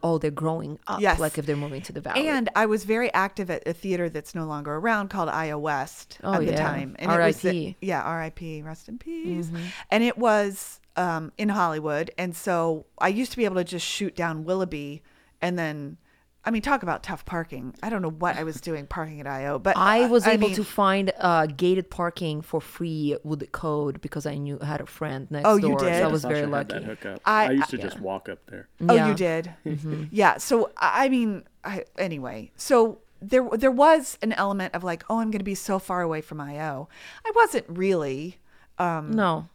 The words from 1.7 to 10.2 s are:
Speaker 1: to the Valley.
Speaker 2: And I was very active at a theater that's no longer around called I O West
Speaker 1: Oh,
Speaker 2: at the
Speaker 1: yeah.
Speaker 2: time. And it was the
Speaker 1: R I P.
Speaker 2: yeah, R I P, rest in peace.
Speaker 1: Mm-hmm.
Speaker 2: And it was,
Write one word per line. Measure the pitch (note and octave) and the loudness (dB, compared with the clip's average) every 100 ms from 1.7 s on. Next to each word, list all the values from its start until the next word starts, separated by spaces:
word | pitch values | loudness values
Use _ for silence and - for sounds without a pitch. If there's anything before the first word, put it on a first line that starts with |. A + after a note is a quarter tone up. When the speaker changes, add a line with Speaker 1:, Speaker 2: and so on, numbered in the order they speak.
| C3+ | -8
Speaker 1:
to | - | -10
the | - | -10
Valley. | - C4 D#4 | -4 -2 0
Speaker 2:
And | C4+ A3+ G3+ | 0 0 2
I | |
was | G#3+ G#3+ | 2 2
very | F#3+ A3 A#3+ | 0 0 2
active | - G3 - F3+ | 2 0 -2 -4
at | D#3+ - | -4 -4
a | |
theater | E3 G3 F3 E3+ | -6 -2 -2 -2
that's | D#3 - F3 | -4 -8 -6
no | D#3 | -6
longer | D3 D3 D3+ | -6 -4 -2
around | A3+ G#3+ G3 | 0 0 -2
called | - D#3+ | -2 -2
I | D#3 D#3+ | -2 -2
O | D3+ | -2
West | D3+ C#3+ C3+ - - - | -2 -2 -4 -10 -20 -8
Speaker 1:
Oh, | - | -2
Speaker 2:
at | F3+ D3 | 0 2
the | |
Speaker 1:
yeah. | D3+ D3+ | 0 0
Speaker 2:
time. | C#3 C3+ - | -2 -6 -4
And | - | 0
it | E3+ | 4
was | E3 D#3+ | 4 4
the | F3+ | 0
Speaker 1:
R | |
I | |
P. | F3 D#3 - | 0 -4 -6
Speaker 2:
yeah, | F#3+ D#3 | -4 -2
R | - E3 | -2 -4
I | D#3+ | -6
P, | - E3 D#3 | -8 -10 -10
rest | D#3 D#3+ - | -12 -14 -14
in | A#3 | -14
peace. | E4 E4 D#4+ E3+ E3 | -10 -8 -4 -4 -4
Speaker 1:
Mm-hmm. | E3+ F3 - - | -6 -8 -10 0
Speaker 2:
And | G#3+ | 2
it | A#3+ | 2
was, | A3 | 2